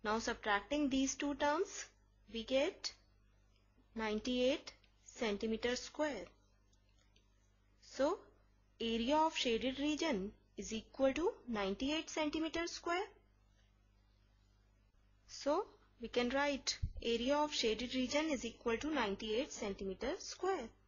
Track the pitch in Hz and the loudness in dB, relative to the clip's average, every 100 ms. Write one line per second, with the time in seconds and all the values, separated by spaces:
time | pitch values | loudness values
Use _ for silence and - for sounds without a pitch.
0 | 214 220 233 220 214 202 - 294 285 262 | 0 0 0 -2 2 0 2 0 2 2
1 | 269 - 285 285 294 302 403 - - _ | 2 0 -4 0 2 2 -2 -4 -12 _
2 | _ _ - 226 220 262 311 - - - | _ _ -10 -8 0 2 2 -2 -10 -10
3 | - - - _ _ _ _ _ _ 226 | -20 -20 -20 _ _ _ _ _ _ -4
4 | 220 214 254 247 247 302 - - _ _ | -2 -2 0 2 4 2 -4 -18 _ _
5 | - - 233 202 220 220 240 247 - - | -20 -4 -2 0 -2 0 0 -2 -4 -2
6 | 302 226 175 - _ _ _ _ _ _ | -2 -2 -8 -16 _ _ _ _ _ _
7 | _ _ _ _ _ _ _ _ - - | _ _ _ _ _ _ _ _ -16 0
8 | 285 415 - - _ _ _ _ 226 226 | 2 2 -6 -20 _ _ _ _ -2 0
9 | 233 302 311 320 254 226 247 269 294 302 | 4 6 4 2 2 2 0 0 0 0
10 | 330 214 202 - _ - 190 220 - - | 0 0 -2 -8 _ -12 -6 -6 -8 2
11 | 269 262 359 - - 214 196 202 262 311 | 4 4 0 0 -4 -2 0 0 0 0
12 | 320 - 302 311 320 330 339 - 339 349 | -2 -2 0 0 -2 -2 -4 -4 -2 -2
13 | 415 - _ _ _ - - _ _ _ | -2 -10 _ _ _ -20 -20 _ _ _
14 | _ - - _ _ - _ _ _ - | _ -20 -20 _ _ -20 _ _ _ -20
15 | - _ - - 277 320 427 - - _ | -20 _ -18 -4 0 0 0 -12 -20 _
16 | 226 240 247 269 285 277 - - - - | -2 0 2 2 2 0 -4 -4 -4 -2
17 | 233 233 247 294 302 294 226 220 240 254 | 0 0 2 2 2 2 0 0 -2 0
18 | 254 285 320 254 233 - 240 226 294 302 | 2 2 2 0 -2 -4 -2 0 0 0
19 | 214 196 220 214 311 - 214 196 190 185 | 0 -2 0 0 -2 -4 -6 -4 -6 -4
20 | 233 370 - - 370 370 233 - | -4 -4 -8 -4 -2 -2 -4 -14